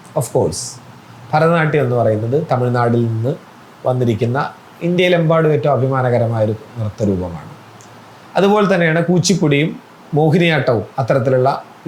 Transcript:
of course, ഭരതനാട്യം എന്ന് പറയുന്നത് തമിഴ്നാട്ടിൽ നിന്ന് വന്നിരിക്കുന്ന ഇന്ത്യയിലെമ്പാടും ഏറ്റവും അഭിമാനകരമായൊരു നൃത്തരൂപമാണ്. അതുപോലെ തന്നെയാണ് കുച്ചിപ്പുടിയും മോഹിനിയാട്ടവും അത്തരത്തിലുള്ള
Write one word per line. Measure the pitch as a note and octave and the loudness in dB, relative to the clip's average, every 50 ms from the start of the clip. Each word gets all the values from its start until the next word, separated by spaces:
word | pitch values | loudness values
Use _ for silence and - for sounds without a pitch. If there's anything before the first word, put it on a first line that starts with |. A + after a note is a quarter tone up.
| - - - D3+ | -20 -8 -6 -6
of | B2+ - - | -4 -2 -2
course, | C3 F#2+ D#2+ E2+ - - - - - - - - - - - - - - - | -2 -2 -2 -4 -6 -10 -12 -14 -16 -20 -20 -20 -20 -20 -20 -20 -20 -6 -2
ഭരതനാട്യം | D3+ D#3 D#3+ E3 E3+ E3 D#3 D3+ D3+ C#3+ C3 | 0 2 2 2 2 2 0 0 0 0 0
എന്ന് | B2 B2 A#2+ | 0 0 0
പറയുന്നത് | A2+ A2 A2 G#2+ A2+ A#2 C3+ D#3 E3 - | 2 0 0 0 -2 -2 -2 -2 -2 -2
തമിഴ്നാട്ടിൽ | C3+ B2 B2 B2 B2 A#2+ A#2+ A#2 A#2 A#2 A#2 A2+ | -2 -2 0 0 0 0 0 0 0 0 0 0
നിന്ന് | A2+ A2 A2+ C3+ E3 - - - - - - - - - - | -2 -2 -4 -4 -6 -6 -10 -18 -20 -20 -20 -20 -14 -6 -4
വന്നിരിക്കുന്ന | B2+ B2+ B2 B2 A#2+ A2 - A#2 A#2 B2 C#3+ - - - - - - - - E3+ | -2 -2 0 0 0 0 0 -2 -2 -2 -2 -4 -6 -10 -16 -20 -20 -10 -6 -4
ഇന്ത്യയിലെമ്പാടും | E3+ F3+ F3+ F#3 F3+ F3 E3+ D#3+ D#3 E3 D#3+ D#3 D#3 D3 | -2 0 2 2 4 2 2 2 2 2 4 4 2 2
ഏറ്റവും | C3 D3+ D3 C3+ | 2 2 0 0
അഭിമാനകരമായൊരു | A#2 C3 C3 C3+ C3 B2+ B2 A#2+ A#2 A#2 A2+ A#2 A2 G#2+ A2 G#2+ - - - - A#2+ | 0 0 0 0 0 0 2 2 2 0 0 0 0 0 -2 -2 -4 -10 -12 -10 -8
നൃത്തരൂപമാണ്. | G#2+ G2+ - - G#2+ G2+ F#2+ F2+ F2+ F2 E2+ D2+ - - - - - - - - - - - - - - - - - - - | -8 -6 -4 -2 -2 0 0 -2 -4 -6 -10 -12 -14 -16 -20 -20 -20 -20 -20 -20 -20 -20 -20 -20 -20 -20 -20 -20 -20 -6 -2
അതുപോലെ | - F#3+ G3+ G#3 G#3+ G3+ F3+ F#3+ | 0 2 4 4 2 2 2 2
തന്നെയാണ് | F3 E3+ D#3+ D#3 E3+ E3+ E3+ | 2 2 2 0 0 0 0
കുച്ചിപ്പുടിയും | F#3 E3 - - F#3 - E3+ D3 C#3+ C#3+ D#3 G3 A#3+ - - - - - - - D3+ | 0 0 2 0 0 0 2 2 2 2 0 -2 -4 -10 -16 -20 -20 -20 -10 -4 -2
മോഹിനിയാട്ടവും | C#3+ D#3+ D#3 D3+ F#3+ F3 E3 D#3 C3+ B2 C3 A#2+ G#2 F#2+ - - C3+ | 0 2 2 2 2 2 2 2 2 2 0 0 0 -2 -4 -6 -4
അത്തരത്തിലുള്ള | A#2+ - C#3 C3+ A#2 C3+ C3 B2+ B2+ C#3 D3+ - - - - - - | -2 0 0 0 2 2 2 2 2 0 0 -4 -8 -16 -20 -10 -8